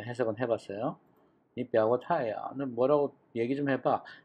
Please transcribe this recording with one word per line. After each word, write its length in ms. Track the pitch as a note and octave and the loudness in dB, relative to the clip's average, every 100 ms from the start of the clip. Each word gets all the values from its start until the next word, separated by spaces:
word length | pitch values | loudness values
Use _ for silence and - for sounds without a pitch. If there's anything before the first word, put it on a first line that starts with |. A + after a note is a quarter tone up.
| G#2+ | -6
해석은 320 | A#2+ A2+ G#2+ | -4 -2 -2
해봤어요. 580 | B2 A2 - G2 C3 F#3 _ _ _ _ _ - | 0 -2 -4 -6 -6 -6 _ _ _ _ _ -10
이 80 | |
뼈고 360 | A#2+ A2+ A2 B2 | 0 2 4 2
타야. 500 | - E3+ A#2 G2+ - C3 | 0 0 0 -4 -6 -6
너 100 | C#3 | -4
뭐라고 480 | A#2 C3 D3 C#3+ - _ A#2 | 2 4 4 2 -4 _ -2
얘기 180 | A#2 | 0
좀 140 | C#3 C#3+ | 0 0
해봐. 340 | B2+ D3 A#2 - - | 0 0 0 -2 -20